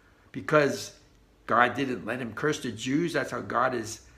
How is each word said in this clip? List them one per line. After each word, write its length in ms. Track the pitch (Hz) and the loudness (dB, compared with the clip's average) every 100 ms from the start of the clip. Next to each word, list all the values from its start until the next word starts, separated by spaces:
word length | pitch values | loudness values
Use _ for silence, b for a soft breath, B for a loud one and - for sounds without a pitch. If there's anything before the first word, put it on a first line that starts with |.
| b b b | b b b
Because 600 | - - 151 143 117 - - - - _ _ - | -10 4 4 4 0 -8 -14 -20 -20 _ _ 0
God 280 | 113 123 | 4 4
didn't 300 | - 131 120 | 2 -2 -4
let 160 | 107 127 | -4 -6
him 140 | 120 | -6
curse 260 | 104 147 151 | -4 -2 -2
the 100 | 131 | -4
Jews? 440 | 107 123 143 170 | -6 -2 0 0
That's 160 | 143 120 | -2 -2
how 100 | 123 | -6
God 340 | 101 113 131 | -2 0 2
is 280 | 123 107 - b | 0 -6 -10 b